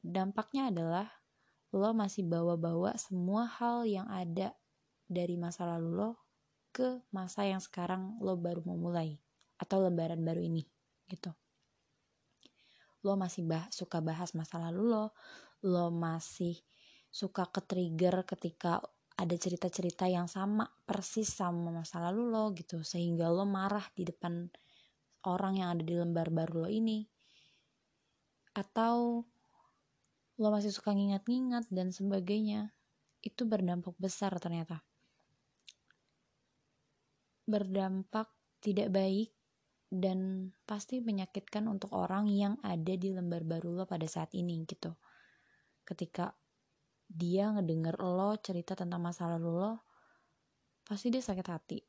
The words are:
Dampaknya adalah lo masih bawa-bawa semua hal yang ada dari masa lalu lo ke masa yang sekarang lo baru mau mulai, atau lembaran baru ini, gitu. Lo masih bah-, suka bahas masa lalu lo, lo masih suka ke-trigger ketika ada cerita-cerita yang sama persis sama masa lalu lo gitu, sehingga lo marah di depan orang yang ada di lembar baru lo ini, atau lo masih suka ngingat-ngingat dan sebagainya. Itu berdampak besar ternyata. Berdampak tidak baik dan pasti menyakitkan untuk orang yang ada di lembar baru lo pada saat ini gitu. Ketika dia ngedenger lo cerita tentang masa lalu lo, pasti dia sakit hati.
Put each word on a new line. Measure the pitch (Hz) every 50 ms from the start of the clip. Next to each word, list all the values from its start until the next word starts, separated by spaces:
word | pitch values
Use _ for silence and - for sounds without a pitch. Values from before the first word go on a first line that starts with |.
| -
Dampaknya | 170 175 190 190 196 196 - 214 - - 269 269 254
adalah | 196 170 165 165 165 180 202 220 - - _ _ _ _ _ _ _ _ _ _ -
lo | 196 196 214
masih | 226 226 208 196 - - 190
bawa-bawa | 165 170 165 170 175 175 170 165 165 170 165 175 202 240
semua | 226 - - 190 180 175 180 196 214 240 233 - -
hal | 240 240 240 240 240
yang | 226 208 190 190
ada | 226 208 185 180 170 165 180 190 - - _ _ _ _ _ _ _ _ _ _ _
dari | 180 175 175 175 175
masa | 175 175 170 170 - 175
lalu | 170 170 165 165 165
lo | 170 180 202 220 233 - _ _ _ _ _ _ _ _ _ _
ke | _ - 254 254 254 254 240 _
masa | - 196 185 185 - - 202 196
yang | 190 190
sekarang | 185 - - - 175 175 185 185 185 190 214 233
lo | 208 190 185
baru | 175 170 175 175 175 160 175
mau | 180
mulai, | 170 170 175 175 170 160 160 151 147 _ _ _ _ _ _ _
atau | _ - - - 196
lembaran | 190 185 175 165 165 165 165 165
baru | 165 165 165 170 175
ini, | 170 165 165 156 - _ _ _ _ _ _ _ _
gitu. | 185 170 - 180 160 _ _ _ _ _ _ _ _ _ _ _ _ _ _ _ _ _ _ _ _ _ - - _ _ - _ - - - _ _ _
Lo | _ 196 196
masih | 196 190 180 - - 175 160
bah-, | 160 160 165 220 -
suka | - 185 - - 170 160
bahas | 160 160 160 180 170 -
masa | 170 160 - - 170
lalu | 170 165 170 180 208 233 233
lo, | 214 214 214 _ - - - - - - - _ _ -
lo | 196 180 175 175 170
masih | 170 170 165 160 165 165 160 - - - 180 175 170 - _ _ _ _ - - - - _ _
suka | - - - 185 - - 185 -
ke-trigger | _ - - _ - 185 180 170 160 160 180 180 165 180 185 -
ketika | - - - 175 165 _ - 175 170 - - - _ _ _ _ -
ada | - 190 170 175 165
cerita-cerita | - 180 175 175 - 175 - - 180 175 - - 196
yang | 185 185 175 175 170
sama | - 190 190 202 208 214 226 - _ _ _
persis | - 208 202 190 - - 220 220 208 -
sama | - 196 180 175 170 170 170 170
masa | 170 165 165 -
lalu | 175 170 175 185 220 240 240
lo | 226 220 214 214 202
gitu, | 170 180 _ - 165 160
sehingga | - - 175 170 170 170 165 165 165 170
lo | 180 196 202
marah | 196 190 190 196 202 208 196 - _
di | - 180
depan | 170 165 _ - 175 170 170 175 175 _ - _ _ _ - _ _ _ _ _ _ _ _ _ 190 180
orang | 185 196 190 190
yang | 190 185 175 175
ada | 170
di | 160 160 170
lembar | 170 170 170 170 165 165 160
baru | 165 165 160 165 165 165 160 175
lo |
ini, | 208 220 226 226 220 214 214 - _ _ _ _ _ - _ _ _ _ _ _ _ _ _ _ _ _ _ _ _ _ _ _ _ _ _ _ _
atau | - 196 - _ 233 226 233 233 240 240 240 240 233 233 _ _ _ _ _ _ _ - _ _ _ _ _ _ _ _ _ _ _ _ _ _
lo | - 220 214 208
masih | 208 202 208
suka | 196 - - - 202
ngingat-ngingat | 196 202 202 196 196 196 - 240 254 254 254 247 240 233 - 190
dan | 185 185 185
sebagainya. | 180 - 196 196 202 196 180 175 202 214 220 214 208 214 208 214 - _ _ _ _ _ _ _ _ _ -
Itu | 214 - - 247 226
berdampak | 220 202 190 180 175 175 170 185 175
besar | _ 185 190 - - 208 196 185
ternyata. | 175 - 170 170 170 165 - 170 156 - _ _ _ _ _ _ _ _ _ _ _ _ _ _ _ _ - - _ _ _ _ _ _ _ _ _ _ _ _ _ _ _ _ _ _ _ _ _ _ _ _ _ _ _ _ _ _ _ _ _ _
Berdampak | - 214 208 202 190 190 196 190 190 190 190 190 _ - 220 220 - _ _ _ _ _ _
tidak | - 208 196 196 202 -
baik | 185 196 190 190 190 202 226 220 _ _ _ _ _ _ _ _ _ _ _
dan | _ - 185 180 190 190 190 190 190 190 190 185 190 185 _ _
pasti | - 214 208 202 - - 254
menyakitkan | 240 226 208 196 190 - _ 202 196 - - 208 208 226
untuk | 208 196 - 202 -
orang | 190 180 180 185 196 208
yang | 214 202 202 202 202 202 262
ada | - 208 180 165 160 170 185 185
di | 180 196 190
lembar | 185 180 175 170 170 175
baru | 160 165 165 165 170
lo | 170 175 185
pada | 180 185 165 160 160
saat | - 170 160 - -
ini | 190 175 175 170 160 160
gitu. | - - - - 170 165 _ _ - - - - - _ _ _ _ _ _ _ _ _ _ _
Ketika | - 180 - 180 165 _ - 175 - - _ _ _ _ _ _ _ _ _ _ _ _ _ _
dia | _ 175 160 175 175 175 190 196 214 214
ngedenger | 208 185 160 165 160 160 165 160 - -
lo | 180 180 185 190 202 214 214 -
cerita | - 185 175 170 - 190
tentang | - 180 175 175 175
masa | 170 175 175 - 175 170
lalu | 170 165 165 170 165 170 190
lo, | 214 226 226 _ _ _ - _ _ _ _ _ _ _ _ _ _ _ _ _ _ _ _ _
pasti | - 208 202 -
dia | 247 233 262 247
sakit | - 196 185 185
hati. | - 175 160 _ _ - - _